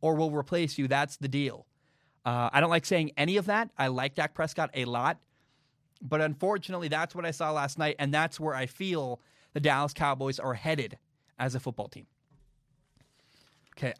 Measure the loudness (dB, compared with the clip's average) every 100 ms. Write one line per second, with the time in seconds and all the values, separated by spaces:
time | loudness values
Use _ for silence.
0 | 2 4 2 0 0 0 0 0 2 2
1 | 2 -2 -4 0 -2 -4 -14 _ _ _
2 | _ _ -2 0 4 6 6 4 4 2
3 | 2 0 2 2 2 0 0 0 0 0
4 | -2 -2 -2 -2 -4 -2 -2 -2 -2 0
5 | 0 -2 _ _ _ _ _ _ _ _
6 | -2 0 0 0 0 0 -2 -6 -2 -2
7 | -2 -4 -6 -2 -2 0 -2 -2 -2 0
8 | 0 2 0 -2 -4 -4 -4 -4 -4 -2
9 | -4 -6 _ _ _ 0 2 2 0 0
10 | 0 0 -2 -2 -4 -2 -2 -2 -4 -10
11 | _ _ _ -6 -4 -4 -6 -8 -8 -12
12 | -20 _ _ _ _ _ _ _ _ _
13 | _ _ _ _ _ _ _ -6 -6 -2